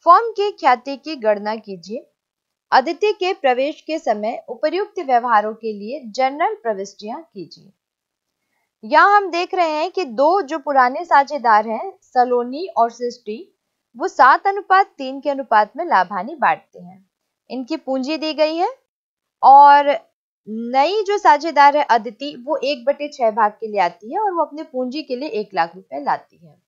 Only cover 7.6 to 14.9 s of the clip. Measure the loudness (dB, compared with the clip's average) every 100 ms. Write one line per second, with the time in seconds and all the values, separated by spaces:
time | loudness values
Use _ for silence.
7.6 | _ _ _ _ _ _ _ _ _ _
8.6 | _ _ 0 4 6 4 2 -4 -4 -2
9.6 | -2 -2 -4 -4 -6 0 2 2 -2 -8
10.6 | -2 2 2 0 2 2 2 -2 2 2
11.6 | 2 -6 -8 -14 _ 0 2 0 -2 -8
12.6 | -8 -2 -2 -2 -10 -10 -14 -14 -14 _
13.6 | _ _ _ -8 -8 2 4 4 0 -4
14.6 | 0 2 2